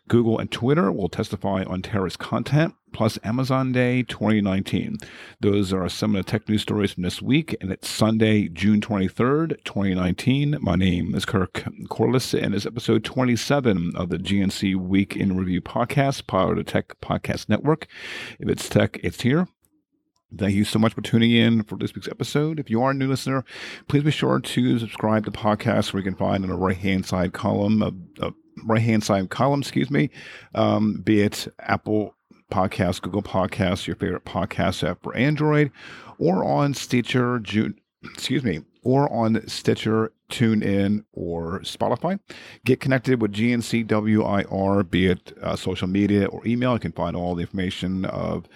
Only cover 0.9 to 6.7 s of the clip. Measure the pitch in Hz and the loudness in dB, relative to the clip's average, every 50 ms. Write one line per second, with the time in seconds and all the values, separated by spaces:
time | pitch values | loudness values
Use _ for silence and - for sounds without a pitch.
0.9 | 180 117 98 - - - - - 110 98 - 98 98 95 92 - 92 92 92 - | 0 -2 -2 -4 -2 -4 -6 -4 -6 -6 -4 -2 -2 -2 -2 -4 -6 -6 -6 -4
1.9 | - 98 95 90 - - - - - 117 120 - 139 151 165 - - _ _ _ | -2 -2 -2 -2 -4 -8 -8 -6 -4 -4 -2 0 2 2 2 0 -2 _ _ _
2.9 | - - 113 110 - - - 101 113 131 135 127 131 131 131 131 123 127 123 123 | -4 0 0 0 0 -2 -4 -4 -2 -2 0 0 0 0 0 0 0 2 2 2
3.9 | 123 127 117 - - - 107 107 110 107 101 98 95 98 101 - - 90 - - | 2 0 -2 -4 -4 -2 0 2 2 4 2 2 0 0 -2 -2 -2 -2 -2 -2
4.9 | - - - - - - - - - - 107 104 101 104 101 90 95 95 87 85 | -6 -10 -12 -14 -20 -20 -20 -20 -10 -2 0 2 2 2 2 0 0 -2 -2 -4
5.9 | - - 113 110 104 95 90 - - 107 - - 107 101 - - | -4 -2 -2 0 0 0 -2 -2 -4 -4 0 0 0 0 0 0